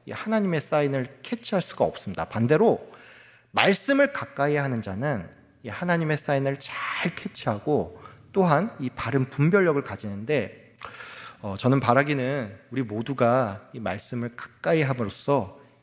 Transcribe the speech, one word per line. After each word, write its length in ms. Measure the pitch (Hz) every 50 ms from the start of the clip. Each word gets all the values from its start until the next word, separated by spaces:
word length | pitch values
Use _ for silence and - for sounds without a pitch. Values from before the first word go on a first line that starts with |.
| -
이 60 | -
하나님의 500 | 110 - - 214 220 220 202 185 165 151
사인을 580 | - - 160 151 147 139 139 135 123 - - -
캐치할 400 | - - 240 226 - - 214 185
수가 220 | 160 - - - 123
없습니다. 420 | 82 - - - 101 90 - -
반대로 640 | - - 110 117 123 151 165 220 220 123 - - - - - - - - - - - - _ _ _
말씀을 640 | - - 113 165 196 - - - 277 277 285 277 -
가까이 420 | - - - - - 139 147 147
하는 260 | 147 139 139 123 113
자는 480 | 104 101 95 101 131 151 135 98 80 - - - - _ _ _ -
이 60 | 107
하나님의 460 | 104 - 180 180 175 170 165 151 151
사인을 420 | 143 - - 143 135 135 135 139 -
잘 540 | - - - - - - - - - 175 -
캐치하고 880 | - - 202 - - - 127 107 104 - 151 151 117 85 - - - - - - - - -
또한 420 | - 196 185 170 147 151 196 233 - -
이 100 | 135 123
바른 400 | - - - 117 123 135 131 131
분별력을 520 | - - 143 170 196 202 185 170 147 143 135
가지는데, 880 | - - - - 104 101 101 110 127 151 131 98 - - - - - _ - - - - - - - - - - - - -
어, 140 | - 104 95 98
저는 220 | - 123 135 139
바라기는 760 | 127 120 120 135 143 147 147 135 123 127 143 143 117 101 101 - - -
우리 120 | 120 135 127
모두가 840 | 107 104 110 113 - 139 - 127 117 120 131 123 104 98 104 - - -
이 60 | 123
말씀을 560 | 107 95 92 101 - - 127 120 117 120 -
가까이 460 | - - - _ _ - 165 170 160
함으로써 760 | 147 135 135 123 113 98 - - - - 143 135 98 90 - - - - _ _